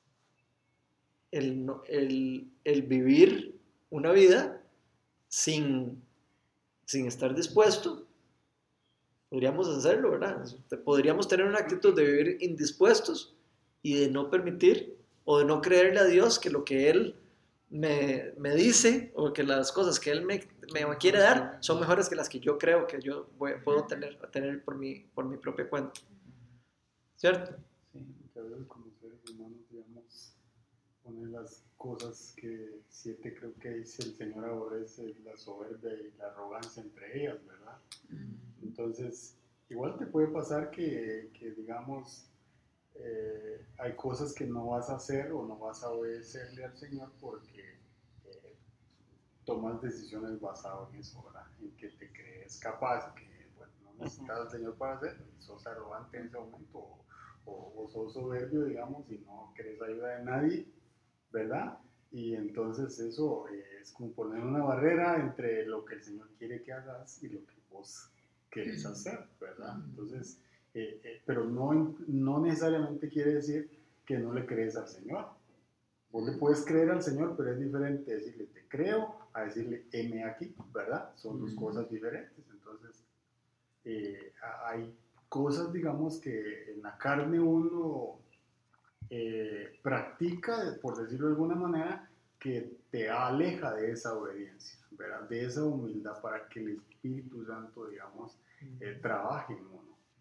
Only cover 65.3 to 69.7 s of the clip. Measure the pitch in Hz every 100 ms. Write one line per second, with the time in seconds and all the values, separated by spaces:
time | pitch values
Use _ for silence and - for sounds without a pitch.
65.3 | - 120 110 110 110 - 107 107 101 110
66.3 | _ 117 120 - 131 131 127 135 - 110
67.3 | 101 - _ _ - - - - _ _
68.3 | _ _ 110 - - 104 101 - 226 -
69.3 | _ 95 - 113